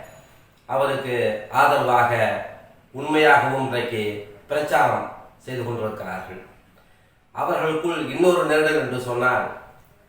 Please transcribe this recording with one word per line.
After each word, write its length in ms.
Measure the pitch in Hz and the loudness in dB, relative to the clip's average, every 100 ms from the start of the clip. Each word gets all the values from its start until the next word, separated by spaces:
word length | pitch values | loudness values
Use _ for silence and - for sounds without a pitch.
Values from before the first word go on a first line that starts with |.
| - - - - _ _ - | -14 -20 -20 -20 _ _ -6
அவருக்கு 420 | 131 139 135 135 120 107 107 - - | -2 0 -2 -4 -2 -2 -2 -4 2
ஆதரவாக 520 | - - - 120 - - - - - - - - _ 123 | 4 4 2 2 4 2 0 -2 -6 -14 -20 -20 _ -10
உண்மையாகவும் 640 | 147 156 151 - 135 131 127 | -2 4 6 6 4 -2 -2
இன்றைக்கு 360 | 120 117 110 104 - - - - | -2 -4 -4 -4 -6 -10 -16 -6
பிரச்சாரம் 580 | 147 147 151 - 117 - - - - | -4 0 2 2 0 -4 -12 -20 -20
செய்து 180 | - 123 | -12 -8
கொண்டிருக்கிறார்கள். 760 | 117 113 107 104 95 92 92 92 92 - _ _ _ _ _ _ _ - | -6 -4 -6 -6 -10 -10 -10 -16 -18 -20 _ _ _ _ _ _ _ -6
அவர்களுக்குள் 600 | - - 160 156 170 165 135 | -2 0 0 0 -2 -4 -4
இன்னொரு 280 | 135 180 170 156 | 2 4 4 4
நெருடல் 300 | 156 156 151 | 2 2 2
என்று 180 | 127 123 120 | 0 -4 -4
சொன்னால், 380 | 120 - 127 - - - - _ _ | 0 2 0 -2 -8 -18 -20 _ _